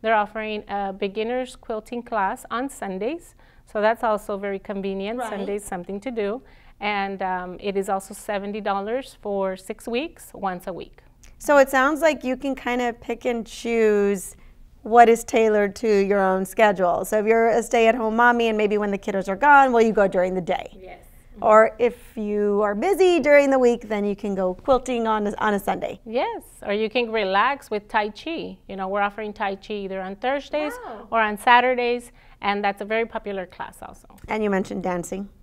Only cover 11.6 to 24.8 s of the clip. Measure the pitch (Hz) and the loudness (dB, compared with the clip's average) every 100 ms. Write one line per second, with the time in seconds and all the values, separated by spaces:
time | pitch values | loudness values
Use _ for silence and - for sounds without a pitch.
11.6 | 269 269 262 302 320 294 254 254 277 262 | 6 4 2 2 0 0 -4 -4 -4 -6
12.6 | - 247 247 233 - 233 262 233 214 - | -4 -2 -2 -6 -10 -6 -4 -4 -6 -10
13.6 | 240 233 220 208 202 202 - - - - | -4 2 4 4 2 -2 -6 -18 -20 -20
14.6 | - - - 233 233 226 - 240 220 214 | -20 -18 2 8 8 8 2 2 4 4
15.6 | 202 196 226 202 196 202 190 190 190 - | 0 -2 2 2 4 2 2 0 -2 4
16.6 | 214 190 180 165 185 214 208 226 226 233 | 4 4 0 0 0 -2 2 4 4 2
17.6 | 220 233 226 240 220 220 240 240 233 214 | 0 2 4 4 0 4 4 4 0 0
18.6 | 214 208 208 202 - 196 185 190 285 285 | 0 0 -2 -4 -4 -4 -4 0 6 8
19.6 | 269 233 226 214 196 190 185 185 165 185 | 8 4 4 4 2 2 0 -2 -4 -6
20.6 | - - 185 - - - - 214 - 214 | -6 -18 -20 -20 -20 -20 -20 -4 6 6
21.6 | 220 220 233 233 - - 208 208 208 202 | 6 2 -2 -2 -16 -10 -4 0 0 2
22.6 | 208 202 349 359 370 349 277 294 285 269 | 0 0 0 4 4 4 6 6 6 4
23.6 | 247 240 220 214 202 202 214 196 185 180 | 4 2 -2 -4 -2 -4 -4 -2 -2 -2
24.6 | - 254 | 0 0